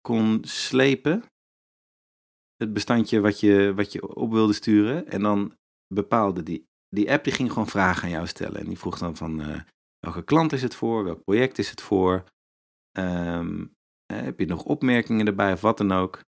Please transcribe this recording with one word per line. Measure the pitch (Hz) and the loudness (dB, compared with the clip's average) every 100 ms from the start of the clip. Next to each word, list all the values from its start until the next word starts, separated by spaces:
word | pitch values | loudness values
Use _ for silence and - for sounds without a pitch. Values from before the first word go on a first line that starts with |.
kon | - 117 110 110 | 0 2 2 2
slepen. | - - - 131 135 135 143 190 - _ _ _ _ _ _ _ _ _ _ _ _ _ | -2 -8 0 2 4 2 0 -2 -4 _ _ _ _ _ _ _ _ _ _ _ _ _
Het | 107 | -4
bestandje | 104 - 120 107 113 | -4 2 2 4 4
wat | 104 101 | 2 4
je, | 104 101 101 | 6 6 6
wat | 98 101 | 2 -4
je | - - | -6 -10
op | - 117 | -6 -2
wilde | 110 110 | 2 4
sturen. | 104 - 104 107 151 - | 2 4 4 4 -2 -4
En | 98 | -2
dan | 104 101 101 - _ _ _ | 0 0 -2 -8 _ _ _
bepaalde | 98 101 117 104 90 | -4 0 2 2 0
die, | 82 85 - _ _ | -6 -8 -10 _ _
die | 98 104 | -2 0
app, | 147 | 2
die | 156 | 0
ging | - 123 | -2 -2
gewoon | 110 104 | -2 -2
vragen | 101 92 90 | 2 2 2
aan | 90 | -4
jou | 82 87 | -6 -6
stellen. | - 85 - | -6 -8 -8
En | 85 | -8
die | 90 | -8
vroeg | 101 - | -8 -6
dan | 90 80 | -8 -6
van, | 82 78 | -6 -6
eh, | 76 73 - _ _ _ | -6 -8 -12 _ _ _
welke | 82 85 | -10 -10
klant | 85 156 165 | 2 2 2
is | 143 | -2
het | 123 | -6
voor? | - 117 113 | -4 -2 -2
Welk | 95 82 | -4 -6
project | - 104 127 - | 0 2 2 0
is | 107 | -6
het | - | -8
voor? | - 98 92 92 - _ _ _ _ _ _ | 0 2 4 2 -2 _ _ _ _ _ _
Ehm, | - 92 90 85 85 85 87 87 _ _ _ _ | -6 -4 -2 -4 -4 -6 -8 -10 _ _ _ _
eh, | 104 | -8
heb | 143 175 | -8 -4
je | 85 | -4
nog | 85 | -4
opmerkingen | - - 131 120 113 113 107 | -4 -2 2 2 2 0 0
erbij | 98 101 | 2 0
of | 92 | 2
wat | 107 113 | 0 2
dan | 104 | 2
ook? | 92 92 - | 2 0 -6